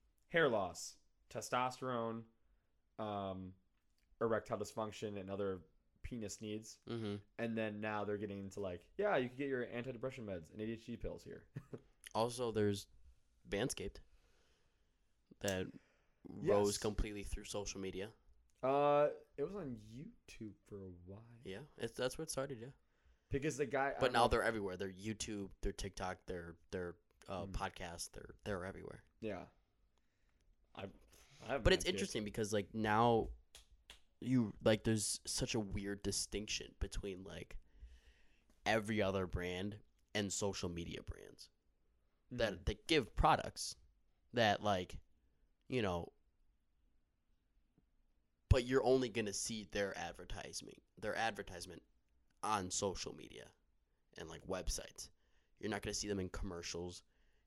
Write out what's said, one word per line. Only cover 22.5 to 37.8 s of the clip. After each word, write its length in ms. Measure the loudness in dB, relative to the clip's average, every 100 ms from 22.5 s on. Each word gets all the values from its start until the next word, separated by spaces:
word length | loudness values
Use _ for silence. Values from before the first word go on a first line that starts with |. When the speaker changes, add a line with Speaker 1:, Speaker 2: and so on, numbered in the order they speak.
| -6
Speaker 2:
yeah. 80 | -12 -16 _ _ _ _ -4
Speaker 1:
Because 260 | -2 0 0
the 80 | 2
guy, 220 | 2 2
I 100 | 4
Speaker 2:
But 80 | 4
Speaker 1:
don't 60 |
Speaker 2:
now 80 | 6
Speaker 1:
know 40 | 8
Speaker 2:
they're 140 | 6
everywhere. 340 | 4 2 0 -2
They're 120 | -4
YouTube, 560 | -4 -4 -4 -4 -4 -6 -4
they're 120 | -4
TikTok, 460 | -2 -6 -4 -4 -4 -6
they're, 300 | -8 -8 -12 -6
they're, 240 | -4 -4 -6 _ -18 -8
uh, 140 | -6 -4
Speaker 1:
Hmm. 40 |
Speaker 2:
podcast, 600 | -4 -4 -4 -8 -8 -10
they're, 220 | -12 -16 -10 -4
they're 180 | -2 -4
everywhere. 380 | -8 -10 -14 -18 -8
Speaker 1:
Yeah. 220 | -6 -6 -10 _ _ _ _ _ _ _ _ _ _ _ _ -10
I, 100 | -10 -10 -20 -20 -20 -12 -4
I 60 |
have 100 | 4
Speaker 2:
But 100 | 6
it's 100 | 6 4
Speaker 1:
Manscaped. 40 |
Speaker 2:
interesting 340 | 0 0 -2
because, 300 | -2 0 2
like, 200 | 2 0
now 540 | 2 4 8 8 6 4 -4 -16 -20 -20 -20 -20 -20 -20 -6
you, 320 | 4 4 4 4
like, 200 | 4 6 6
there's 340 | 2 2 -4 -4
such 280 | -2 0
a 60 | 0
weird 420 | 0 -2 -2 -2
distinction 640 | -2 -2 -2 -4 -2 -4 -6 -8
between, 440 | -6 -4 -4 -6 -8
like, 320 | -10 -10 -12 -12 -18